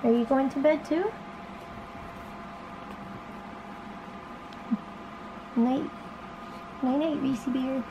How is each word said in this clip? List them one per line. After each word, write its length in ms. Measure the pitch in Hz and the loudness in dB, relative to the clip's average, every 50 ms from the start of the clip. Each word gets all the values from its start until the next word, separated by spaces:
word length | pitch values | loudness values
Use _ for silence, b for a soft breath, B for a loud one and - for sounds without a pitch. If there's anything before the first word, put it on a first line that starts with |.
| - | 8
Are 80 | 240 | 8
you 120 | 226 240 233 | 6 6 6
going 240 | - 269 262 269 262 | 6 6 6 6 4
to 80 | - 277 | 2 6
bed 240 | 269 302 311 302 - | 6 6 6 6 4
too? 260 | - 294 330 381 440 - - - - - - - - - - - - - - - - - - - - - - - - - - - - - - - - - - - - - - - - - - - - - - - - - - - - - - - - - - - - - - - - - - - - - - - - 233 - - - - - - - - - - - - - - - - | 2 2 2 2 2 0 -4 -10 -10 -10 -10 -10 -10 -10 -12 -10 -10 -10 -10 -10 -10 -10 -10 -10 -10 -10 -10 -10 -10 -10 -10 -10 -10 -10 -10 -10 -10 -10 -10 -10 -10 -10 -10 -10 -10 -10 -10 -10 -10 -12 -12 -10 -10 -12 -10 -10 -10 -10 -10 -10 -10 -10 -10 -10 -10 -10 -10 -10 -10 -12 -12 -12 -12 -12 -10 0 0 0 0 0 -10 -10 -12 -12 -12 -12 -12 -12 -10 -12 -12 -12 0 4
Night. 340 | 247 233 247 262 285 302 320 - - - - - - - - - - - - - - - - - - | 6 6 6 6 4 2 0 -6 -8 -10 -10 -10 -10 -12 -12 -12 -12 -12 -10 -10 -10 -10 -10 -4 0
Night, 160 | - 254 254 285 | 2 4 6 6
night, 240 | 311 330 302 - | 4 4 2 2
Reese 220 | 269 269 269 226 - | 4 2 2 2 2
Bear. 360 | 262 247 262 254 262 269 262 233 - | 0 2 2 2 2 2 0 -2 -2